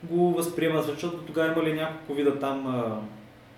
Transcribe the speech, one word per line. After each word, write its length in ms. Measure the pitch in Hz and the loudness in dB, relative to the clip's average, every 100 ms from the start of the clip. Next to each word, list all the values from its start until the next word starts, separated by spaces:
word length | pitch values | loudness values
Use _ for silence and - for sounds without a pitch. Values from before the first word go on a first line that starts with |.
го 280 | 165 170 180 | 0 4 4
възприема, 480 | 170 170 165 160 160 | 4 0 0 2 2
защото 360 | 147 143 175 170 | 0 -2 -4 -6
тогава 360 | 156 151 160 | -6 0 2
имали 200 | 165 160 | 2 0
няколко 400 | 156 156 - - | 0 -2 -6 -6
вида 260 | 143 143 139 | 2 2 2
там, 280 | 135 135 135 | -2 -2 -2
а, 320 | 127 117 107 104 - - - - | -2 -2 -4 -8 -14 -20 -20 -20